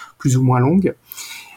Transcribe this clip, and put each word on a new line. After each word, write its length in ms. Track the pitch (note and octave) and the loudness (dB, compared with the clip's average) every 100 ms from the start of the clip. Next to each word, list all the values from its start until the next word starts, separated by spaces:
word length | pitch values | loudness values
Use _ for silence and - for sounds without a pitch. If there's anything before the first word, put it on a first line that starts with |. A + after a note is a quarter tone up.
| - - | -20 -6
plus 180 | C#3+ B2+ | 0 2
ou 60 | |
moins 180 | C3 B2+ | 2 2
longues. 360 | B2+ F#3 F3+ - _ - - - - | 2 2 0 -4 _ -20 -18 -18 -20